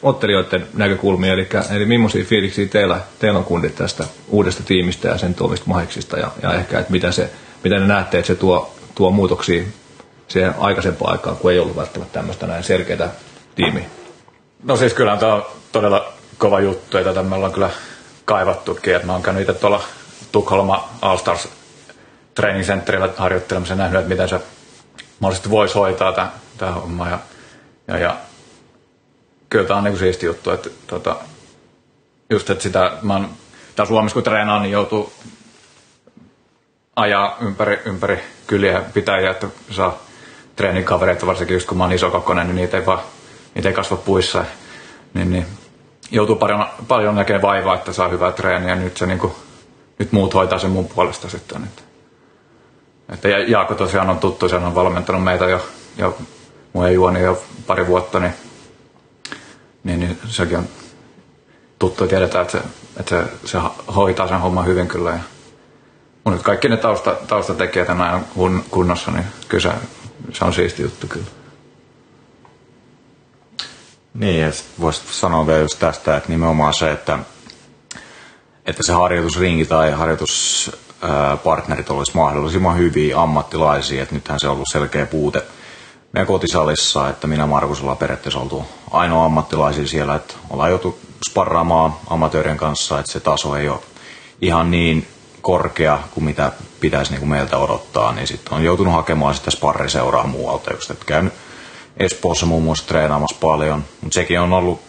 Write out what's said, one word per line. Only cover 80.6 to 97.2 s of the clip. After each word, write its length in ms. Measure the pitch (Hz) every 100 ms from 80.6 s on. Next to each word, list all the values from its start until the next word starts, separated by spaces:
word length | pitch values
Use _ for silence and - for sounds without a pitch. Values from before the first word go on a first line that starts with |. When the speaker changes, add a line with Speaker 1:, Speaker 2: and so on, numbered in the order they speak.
| - - - -
Speaker 3:
ää, 340 | 85 73 71 73
partnerit 540 | - 78 - 73 73
olisi 220 | 71 71
mahdollisimman 640 | 85 76 73 76 90 92 85
hyviä 440 | 87 76 76 67
ammattilaisia. 800 | 82 76 71 82 78 73 - 69
Et 100 | 67
nythän 280 | 71 - 71
se 80 | 71
on 40 |
ollut 160 | 67 67
selkeä 340 | 76 73 76 71
puute 360 | 78 73 73 - - - - - - _
meidän 120 | - 92
kotisalissa, 800 | 95 85 87 78 76 - 76 69
että 180 | 69 78
minä 160 | 76
ja 40 | 73
Markus 340 | 71 71 71
ollaan 160 | 67 67
periaatteessa 440 | 71 65 - 67
oltu 240 | 65 65 69 - -
ainoa 340 | 80 87 82
ammattilaisia 600 | 82 78 78 78 73 73 71
siellä, 280 | 78 73
että 200 | 73 - - -
ollaan 200 | 69 78
joutu 280 | 92 92 - - - -
sparraamaan 640 | - 92 82 85 82 80 76 -
amatöörien 460 | 85 78 78 78 76
kanssa, 420 | 78 73 - 71
että 140 | 73
se 80 | -
taso 360 | 71 73 76 73
ei 120 | 73
ole 120 | 71 - - - - - -
ihan 280 | 90 85 85
niin 360 | 87 82 80 78 - - -
korkea 560 | - 87 87 - 80 71 76
kuin 140 | -
mitä 280 | 78 73 71 - - -
pitäisi 300 | 76 73 71
niinku 160 | 67